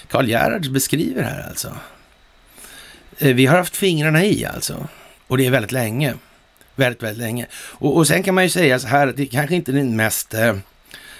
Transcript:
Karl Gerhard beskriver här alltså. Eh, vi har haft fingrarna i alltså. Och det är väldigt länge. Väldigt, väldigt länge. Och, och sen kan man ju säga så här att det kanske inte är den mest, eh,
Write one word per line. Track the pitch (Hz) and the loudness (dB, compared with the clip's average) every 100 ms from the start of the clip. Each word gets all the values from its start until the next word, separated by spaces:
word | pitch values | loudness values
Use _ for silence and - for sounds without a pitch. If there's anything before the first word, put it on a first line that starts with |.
| - | -2
Karl | - 127 | 0 2
Gerhard | 117 139 226 143 | 2 2 0 -2
beskriver | 135 - 147 - - | -2 -2 -2 -2 -2
här | 113 - - | -4 -6 -10
alltså. | - - - - - _ _ _ _ _ - - - - - - - | -10 -10 -12 -18 -20 _ _ _ _ _ -20 -20 -20 -20 -20 -20 0
Eh, | 139 123 | 2 4
vi | 131 | 4
har | 175 | 4
haft | - - | 2 0
fingrarna | 196 160 156 156 202 | 0 2 0 2 2
i | 170 55 | 0 -2
alltså. | - - - - - - - _ | -6 -8 -8 -12 -14 -20 -20 _
Och | 131 | 0
det | 127 | 2
är | |
väldigt | 127 104 | 2 0
länge. | 127 117 117 147 107 - _ _ _ _ - | -2 -2 -2 -2 -4 -14 _ _ _ _ -2
Väldigt, | 127 120 | -2 0
väldigt | 113 107 | -8 -6
länge. | 117 120 113 | -6 -6 -8
Och, | - - - - 165 | -14 -18 -4 0 4
och | 151 | 4
sen | 165 | 2
kan | 190 190 | 2 2
man | |
ju | 185 | 2
säga | 180 160 127 | 4 2 2
så | 123 | 2
här | 143 139 | 2 2
att | 131 | 0
det | 139 | -4
kanske | 127 147 180 | -2 0 -2
inte | 156 | 0
är | |
den | 139 131 110 | 0 0 0
mest, | 110 - - | 0 -2 -6
eh, | 110 113 98 - _ _ - - | 0 0 0 -8 _ _ -20 -20